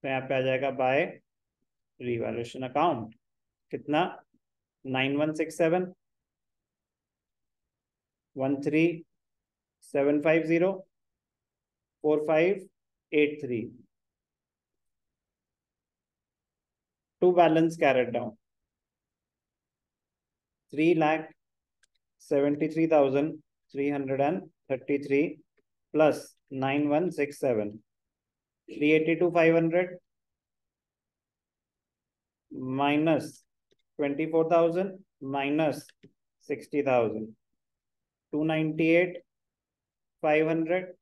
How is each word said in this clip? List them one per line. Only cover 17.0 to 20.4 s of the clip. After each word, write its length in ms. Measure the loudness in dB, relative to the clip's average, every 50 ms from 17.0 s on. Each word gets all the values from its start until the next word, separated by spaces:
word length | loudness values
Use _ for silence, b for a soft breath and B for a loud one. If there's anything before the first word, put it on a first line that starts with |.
| _ _ _ _
To 100 | 2 4 6
balance 440 | 6 6 6 6 4 2 2 0
carried 340 | 2 2 2 4 4 2 0 -2
down, 180 | -6 -6 -6 -12 _ _ _ _ _ _ _ _ _ _ _ _ _ _ _ _ _ _ _ _ _ _ _ _ _ _ _ _ _ _ _ _ _ _ _ _ _ _ _ _ _